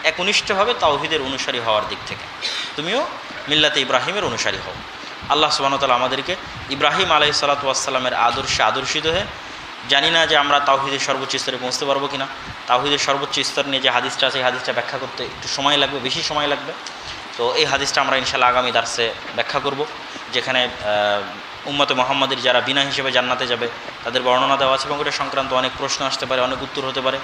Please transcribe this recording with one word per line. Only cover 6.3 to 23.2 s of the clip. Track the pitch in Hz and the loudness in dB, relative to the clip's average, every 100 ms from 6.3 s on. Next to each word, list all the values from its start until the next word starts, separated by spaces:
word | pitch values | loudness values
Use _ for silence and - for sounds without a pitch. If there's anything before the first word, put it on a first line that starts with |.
| 185 - - - | -6 -8 -12 -8
ইব্রাহিম | 139 147 165 185 | 2 2 4 4
আলাইহিস | 151 147 143 | 6 4 2
সালাতু | 143 139 135 | 2 2 2
ওয়াস | 131 - | 0 0
সালামের | 131 127 | 0 0
আদর্শে | 95 117 117 131 - | 2 2 2 -2 4
আদর্শিত | 113 123 131 156 151 | 4 4 -2 -2 0
হয়ে, | 170 208 - - - - - 120 | 0 -2 -8 -14 -14 -14 -14 2
জানি | 139 156 | 2 4
না | 165 160 | 4 4
যে | 151 | 4
আমরা | 143 143 | 4 4
তাওহীদের | 143 135 143 139 | 4 2 2 -2
সর্বোচ্চ | 139 135 135 131 | 0 -2 0 -2
স্তরে | - 127 | -2 -4
পৌঁছতে | 123 123 143 | -4 -4 0
পারবো | 139 143 | 0 0
কিনা। | 143 135 - - - - | -4 -6 -8 -12 -12 0
তাওহীদের | 123 143 143 | 2 4 2
সর্বোচ্চ | - 139 143 - | 2 0 0 -2
স্তর | 131 - 139 | -2 -2 0
নিয়ে | 135 | 2
যে | 131 | 4
হাদিসটা | 123 127 - 131 | 4 0 0 0
আছে, | 131 | 2
এই | |
হাদিসটা | 127 127 - | 0 0 -2
ব্যাখ্যা | 120 107 131 | -2 -2 -6
করতে | 127 - | -6 -6
একটু | 120 - - | -8 -8 -6
সময় | - 139 147 | 0 2 4
লাগবে, | 139 139 | 2 0
বেশি | 127 170 | -2 -2
সময় | 151 147 147 | -2 0 0
লাগবে। | 143 139 - - - - - - - | -2 -4 -10 -12 -12 -12 -12 -12 -2
তো | 120 | 0
এই | 131 147 | 4 2
হাদিসটা | 135 139 - | 2 2 2
আমরা | 135 131 | 2 2
ইনশাআল্লাহ | 123 135 123 | 0 4 4
আগামী | 123 123 | 4 2
দার্সে | 117 - - 117 104 - 117 | 0 0 0 -2 -2 -8 -6
ব্যাখ্যা | - 143 | -2 -2
করব, | 139 135 151 - - - - | -2 -4 -6 -6 -12 -14 -6
যেখানে, | 127 135 127 | -4 0 0
আহ, | 123 113 107 104 104 104 98 - - - - | 0 -2 -2 2 2 0 -2 -10 -14 -12 -6
উম্মতে | 143 139 | -2 0
মুহাম্মাদের | 131 127 139 135 127 | 2 2 2 0 0
যারা | 127 123 | 2 2
বিনা | 123 139 | 2 0
হিসেবে | 139 135 135 | 0 0 2
জান্নাতে | 123 | 2